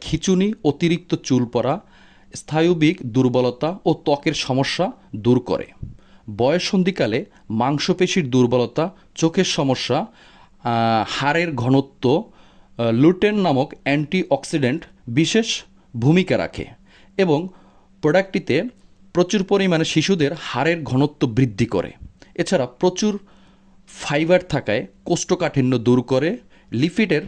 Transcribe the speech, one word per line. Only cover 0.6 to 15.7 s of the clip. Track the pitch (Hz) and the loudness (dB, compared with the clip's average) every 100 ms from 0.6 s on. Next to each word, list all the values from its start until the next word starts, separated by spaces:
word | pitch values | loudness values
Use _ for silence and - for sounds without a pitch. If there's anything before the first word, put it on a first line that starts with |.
অতিরিক্ত | 151 143 170 170 - | -2 0 0 0 -2
চুল | 160 - 123 120 | -6 0 0 0
পড়া, | 120 123 175 - - - - - | -2 -2 -2 -8 -20 -20 -20 -20
স্নায়বিক | - - 156 170 175 156 185 123 | -20 -4 0 2 4 2 0 -2
দুর্বলতা | 117 127 123 127 120 151 190 - | 0 2 2 0 -2 -4 -2 -2
ও | |
ত্বকের | 156 - 143 160 | -2 0 -2 -2
সমস্যা | 147 - 131 135 - 190 - - 107 | -4 -2 -2 0 -2 -4 -4 -14 -4
দূর | 107 127 | 2 2
করে। | - 87 - - - - - - - 101 | 2 -4 -6 -14 -16 -16 -20 -20 -14 -2
বয়ঃসন্ধিকালে | 123 175 - 190 180 185 123 113 202 - - | 0 0 0 0 0 0 -2 -2 -6 -14 -8
মাংসপেশির | 110 127 147 - 180 185 196 139 | -2 0 0 -2 0 0 0 0
দুর্বলতা, | 127 120 123 117 - 165 - - | 2 4 2 0 -2 -4 -6 -18
চোখের | - 165 165 | -2 0 0
সমস্যা, | 185 - 139 123 - 135 | 0 0 0 -2 -2 -2
আহ, | 220 - - - - _ 123 117 117 113 101 | -4 -12 -20 -20 -20 _ -4 0 2 0 0
হাড়ের | - 135 156 175 | -2 0 0 -2
ঘনত্ব, | 135 117 135 139 - 127 156 226 - - - _ - | -2 2 2 0 -2 0 0 -2 -14 -20 -20 _ -4
আহ, | 117 | 0
লুটেন | 113 151 180 208 | 4 4 4 2
নামক | 214 185 131 147 - | 2 2 2 -2 -4
অ্যান্টিঅক্সিডেন্ট | - 143 147 185 165 135 - 165 127 160 - - - | -2 -2 0 -2 -2 -4 -4 -2 -2 -2 -8 -18 -4
বিশেষ | 117 160 220 220 - - | 0 2 2 0 -6 -10